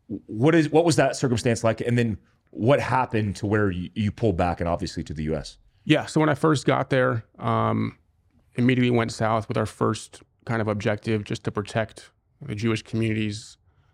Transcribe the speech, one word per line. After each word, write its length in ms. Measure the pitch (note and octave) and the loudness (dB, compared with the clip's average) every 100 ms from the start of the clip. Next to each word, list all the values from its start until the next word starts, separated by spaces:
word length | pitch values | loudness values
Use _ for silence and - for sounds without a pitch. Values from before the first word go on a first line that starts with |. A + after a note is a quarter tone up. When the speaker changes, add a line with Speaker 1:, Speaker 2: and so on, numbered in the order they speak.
| - | -12
Speaker 1:
W-, 160 | G2+ - | -12 -10
what 280 | G#2+ C#3+ E3 | 0 4 4
is, 140 | D3 | 4
what 160 | D3+ E3+ | 4 4
was 100 | D3+ | 4
that 220 | C3+ - | 2 2
circumstance 480 | C3+ A#2 B2 A2+ A2+ | 0 0 0 2 0
like? 160 | A2+ | 0
And 160 | - A#2+ | 0 2
then 200 | A#2 G2+ _ _ _ | 0 -2 _ _ _
what 300 | - A2 C#3 | -2 2 2
happened 520 | - C3 B2 A2+ G#2+ F2+ | 2 0 0 0 -2 -2
to 100 | G#2 | 0
where 240 | G#2+ G#2 | 2 2
you, 180 | F2+ F2+ - | 0 -6 -2
you 160 | G#2 | -2
pulled 240 | - A2+ F2 | 0 0 2
back 240 | F2 E2 | 0 0
and 80 | E2+ | -2
obviously 360 | E2+ F2 - D2+ | -2 -4 -8 -8
to 80 | |
the 100 | D2+ | -6
U 120 | D2+ D2+ | -4 -4
S? 220 | - - _ _ - | -6 -16 _ _ 0
Speaker 2:
Yeah, 200 | D3+ - | 0 2
so 140 | D#3 | 0
when 80 | D#3 | 2
I 80 | C#3+ | 2
first 300 | D#3+ D3+ - | 2 2 2
got 240 | C3 C3+ | 0 2
there, 340 | C3+ B2+ A#2 - - | 2 2 0 -6 -8
um, 580 | A#2 A2+ A2 A2 A2 - _ _ _ _ _ - | -2 0 0 0 -4 -8 _ _ _ _ _ 0
immediately 360 | A#2+ B2+ B2 | 2 4 2
went 220 | A#2+ A#2 | 2 0
south 340 | - A2 A2+ G#2+ | 0 0 0 -2
with 100 | A#2 | -2
our 80 | G#2+ | -4
first 560 | - A2+ A2 - - - _ - | -2 -2 -2 -8 -20 -20 _ -4
kind 160 | A2+ | -2
of 60 | G#2+ | 0
objective, 560 | G#2 A2 G#2+ A#2 A2 | -2 -2 -2 -2 -2
just 220 | G2+ A2 - | -2 -6 -4
to 60 | |
protect 600 | G#2+ G#2 A#2 G#2+ - - _ _ _ | -6 -4 -4 -4 -8 -20 _ _ _
the 120 | C#3 | -10
Jewish 280 | G#2+ A2+ G#2+ | -4 -2 -2
communities 760 | - A2 A2+ A2 G#2+ G#2+ - - _ _ _ | -2 -4 -2 -2 -4 -6 -14 -20 _ _ _